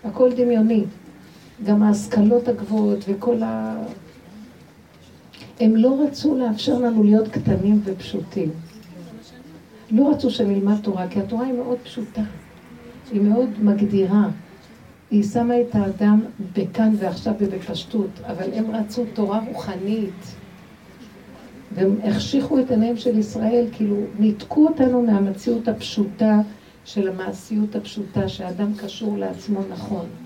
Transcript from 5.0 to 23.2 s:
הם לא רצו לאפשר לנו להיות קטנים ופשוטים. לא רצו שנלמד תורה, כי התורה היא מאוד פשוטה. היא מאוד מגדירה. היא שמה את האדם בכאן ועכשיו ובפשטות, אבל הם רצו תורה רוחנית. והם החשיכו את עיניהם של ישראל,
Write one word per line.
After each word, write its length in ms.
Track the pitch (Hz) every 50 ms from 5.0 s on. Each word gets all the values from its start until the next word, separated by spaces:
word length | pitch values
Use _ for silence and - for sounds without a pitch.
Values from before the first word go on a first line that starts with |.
| - - - - - - - - - - - -
הם 160 | 233 220 226
לא 280 | 220 226 254 277 277 302
רצו 340 | 285 285 - - 302 277
לאפשר 420 | 254 247 233 214 - - 285 247 240
לנו 240 | 247 233 226 220 208
להיות 240 | 208 214 220 220
קטנים 540 | - - - - - 196 185 190 208 214 208 208
ופשוטים. 640 | 196 190 190 - - - - - - - 202 165 156 160 - - - - - - - - - - - - - - - - - - - - - - - - - - -
לא 200 | 220 226 277 294
רצו 180 | 294 - - 233
שנלמד 460 | 208 - 220 196 202 196 196 202 214 208
תורה, 260 | - 208 190 180 180
כי 120 | 175 - 202
התורה 260 | 196 - 233 226 254
היא 80 | 269 247
מאוד 240 | 240 254 247 247 247 -
פשוטה. 380 | - - 247 214 - - 220 208 208 - - - - - - - - - - - - - - - -
היא 100 | 220 202
מאוד 280 | 208 208 214 247 262 220 208 214
מגדירה. 680 | 214 202 202 208 202 196 202 196 185 180 202 208 208 - - - - - - - - - - - - - - _ _ _
היא 120 | 220 208 202
שמה 380 | 208 - 240 233 240 240 240
את 140 | 233 240 -
האדם 440 | 208 196 196 185 - 208 208 214 214 226 - - - 190 - -
בכאן 400 | 202 190 - - - 220 220 214
ועכשיו 360 | 196 190 - 180 - - 220 202 -
ובפשטות, 720 | 202 190 190 185 - - - - - - - 220 190 - - - -
אבל 280 | - 208 - 226 240 -
הם 220 | 220 220 220 220
רצו 280 | 226 208 - - 240 240 214 -
תורה 260 | 220 208 196 202 220 220
רוחנית. 880 | 240 - - - 202 185 180 190 202 220 226 208 180 180 - - - - - - - - - - - - - - - - - - - - - - - - - - - - - - - 202
והם 200 | 185 190 196 202 208 214
החשיכו 560 | 208 208 - - - - 269 - - 302 262
את 120 | 254 254
עיניהם 260 | 240 214 220 233 240
של 220 | 214 - 202 208
ישראל, 460 | 214